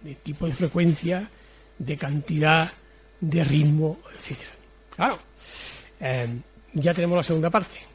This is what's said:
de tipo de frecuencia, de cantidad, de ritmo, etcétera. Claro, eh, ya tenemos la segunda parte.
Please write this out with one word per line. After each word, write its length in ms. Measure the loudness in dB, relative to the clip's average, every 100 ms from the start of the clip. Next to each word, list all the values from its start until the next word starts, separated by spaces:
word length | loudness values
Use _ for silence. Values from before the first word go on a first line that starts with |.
de 140 | -16 -14
tipo 300 | -10 -6 -4
de 60 |
frecuencia, 760 | -2 -2 2 4 4 0 -4 -4 -14 -20 -20 -20 -12
de 180 | -8 -4
cantidad, 720 | -2 -4 -2 2 4 4 2 -6 -20 -20 -20 -6
de 240 | 0 2
ritmo, 560 | 4 4 4 4 2 -4 -12
etcétera. 360 | -16 -12 -12 -14 -20 -20 -20 -20
Claro, 240 | -2 -2 -2 -10 -20 -18 -14 -14 -16 -20 -8
eh, 300 | -4 -2 -4 -6 -12 -20 -8
ya 180 | -2 0
tenemos 240 | 2 2 2
la 60 |
segunda 260 | 2 0 2
parte. 300 | 0 -2 -12 -20